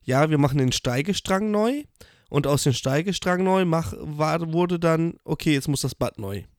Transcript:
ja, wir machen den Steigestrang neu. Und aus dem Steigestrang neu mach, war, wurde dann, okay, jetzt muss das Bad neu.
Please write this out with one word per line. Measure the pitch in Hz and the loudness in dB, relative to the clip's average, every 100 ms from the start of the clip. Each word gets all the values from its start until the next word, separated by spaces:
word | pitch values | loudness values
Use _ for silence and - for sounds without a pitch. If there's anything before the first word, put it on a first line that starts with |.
ja, | - 131 156 | 0 2 4
wir | 151 | 4
machen | 139 143 | 4 4
den | 127 | 2
Steigestrang | - 127 123 175 190 - 190 214 | 0 -2 -2 -2 -4 -2 -2 0
neu. | 208 226 294 - - - _ _ | 0 0 -2 -8 -18 -20 _ _
Und | 143 143 | 0 2
aus | 143 | 2
dem | 147 | 2
Steigestrang | 117 131 143 190 175 180 180 | 0 0 0 -2 -2 -2 0
neu | 190 190 180 | 2 2 2
mach, | 165 160 - | 0 -2 -8
war, | 151 147 156 165 165 | -8 -4 -2 -2 -2
wurde | 165 180 170 | 0 0 0
dann, | 165 160 165 - | 2 2 0 -4
okay, | - 156 160 | -8 -2 0
jetzt | 139 151 | 0 0
muss | 143 | -2
das | 135 - | -4 -4
Bad | 123 - | -6 -6
neu. | 98 101 - | -8 -10 -12